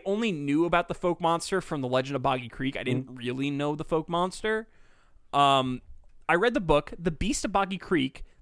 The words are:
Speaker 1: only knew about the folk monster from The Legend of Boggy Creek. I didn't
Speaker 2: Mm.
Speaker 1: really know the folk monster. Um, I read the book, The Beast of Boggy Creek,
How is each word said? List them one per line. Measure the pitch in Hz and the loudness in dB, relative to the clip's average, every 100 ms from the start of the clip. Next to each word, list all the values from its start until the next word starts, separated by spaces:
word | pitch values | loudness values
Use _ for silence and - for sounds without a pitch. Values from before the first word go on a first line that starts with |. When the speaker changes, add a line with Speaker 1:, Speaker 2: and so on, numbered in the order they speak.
| 190 | 0
Speaker 1:
only | 208 233 | -2 0
knew | 160 143 147 170 | -2 0 2 4
about | 175 175 | 2 0
the | |
folk | - 175 170 | -2 -2 0
monster | 170 165 - 190 | 2 0 0 -2
from | - 156 | -2 -4
The | 127 | 0
Legend | 127 131 139 | 0 2 0
of | |
Boggy | 139 131 120 | 0 0 -4
Creek. | - 131 101 | -6 -4 -2
I | |
didn't | 127 123 127 | -2 -2 -2
Speaker 2:
Mm. | 127 | -6
Speaker 1:
really | 120 131 139 | -4 -2 -2
know | 143 147 151 | 0 -2 -2
the | |
folk | 160 160 151 | 0 -2 0
monster. | 170 185 - 214 220 220 - - _ _ - - | 0 -2 -2 -2 -2 -4 -18 -20 _ _ -20 -4
Um, | 139 143 139 131 127 - - - - - | 2 4 4 2 -4 -10 -20 -20 -12 0
I | 165 | 2
read | 233 | 4
the | 240 | 2
book, | 165 147 - - | 2 2 2 -4
The | 170 | -4
Beast | 156 196 285 247 | -2 -2 -2 0
of | |
Boggy | 196 190 190 | 0 0 -4
Creek, | - 175 135 - - _ | 0 0 0 -4 -16 _